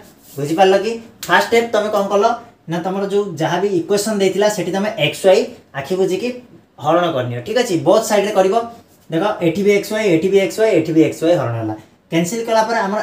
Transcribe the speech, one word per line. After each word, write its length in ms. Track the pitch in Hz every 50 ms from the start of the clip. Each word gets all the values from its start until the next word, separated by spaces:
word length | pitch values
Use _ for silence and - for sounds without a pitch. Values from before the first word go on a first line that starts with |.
| - - - _ - - -
ବୁଝିପାରିଲ 380 | 139 143 147 165 185 190 190 196
କି? 140 | 196 196 226 233 226 - - - -
First 260 | - - 175 196 202
step 240 | - 233 233 233 233
ତମେ 180 | - 214 208 214
କ'ଣ 160 | - - 196
କଲ 180 | 190 - 196 214 240 240 - - - - _ - -
ନା, 80 | 165 175
ତମର 240 | 170 190 185 196 202
ଯୋଉ 160 | 196 196 202 208 196 165
ଯାହା 220 | 135 156 - 170 180
ବି 80 | 196
equation 520 | 208 196 170 160 - 202 202 - 220 208 202
ଦେଇଥିଲା, 280 | 196 185 - 180 202 214
ସେଠି 220 | - 175 170 180
ତମେ 180 | 175 196 202 214 -
ଏକ୍ସ 240 | 208 196 - - - -
ୱାଇ 160 | 190 185 226 247 233 - - - _ -
ଆଖି 200 | 139 - - 185
ବୁଜିକି 340 | 185 190 165 180 196 226 247 247 - - - - - _ _ _ -
ହରଣ 260 | 131 151 165 175 180 165
କରିନିଅ, 280 | 156 127 123 123 120 120
ଠିକ୍ 160 | 120 - 220
ଅଛି? 180 | 254 240 233 180 156 135
Both 220 | 165 202 220 220
ସାଇଡ୍‌ରେ 260 | - 214 202 196 202
କରିବ। 240 | 190 190 185 190 220 233 233 - - - - _ _ _ _ -
ଦେଖ, 140 | 156 165 - - - -
ଏଠି 200 | 180 160 151 196 196
ବି 80 | 202
ଏକ୍ସ 200 | 202 196 - - 214
ୱାଇ, 120 | 214 220
ଏଠି 200 | 202 165 156 165 190
ବି 80 | 190
ଏକ୍ସ 200 | 196 190 175 - 208
ୱାଇ, 120 | 220 220
ଏଠି 200 | 196 160 - 165 160
ବି 80 | 160
ଏକ୍ସ 200 | 151 143 - - 160
ୱାଇ 120 | 165 175
ହରଣ 200 | - - 120 117
ହେଲା। 200 | 113 110 107 - - - - _ _ _ -
Cancel 360 | 170 165 175 180 233 226 226
କଲା 160 | 226 226 220 214
ପରେ 140 | 226 233
ଆମର 220 | 226 196 196 208 214